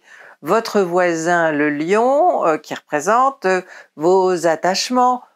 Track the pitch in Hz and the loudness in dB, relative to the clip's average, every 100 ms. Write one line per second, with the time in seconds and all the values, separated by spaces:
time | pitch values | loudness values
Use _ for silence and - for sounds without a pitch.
0 | _ - - - 143 220 226 208 180 180 | _ -20 -20 -12 -2 -2 0 -2 0 0
1 | 175 165 160 175 160 147 151 147 160 208 | 0 0 0 0 0 0 -2 -2 -2 0
2 | 247 285 349 269 165 156 - - - 151 | 2 2 2 0 0 -2 -6 -12 -6 -4
3 | 160 233 269 277 240 185 - - - - | 0 2 0 -2 -2 -2 -4 -16 -20 -4
4 | 165 190 190 180 165 156 175 190 - 247 | 2 2 2 0 0 0 0 -2 -2 0
5 | 247 247 - | 0 0 -8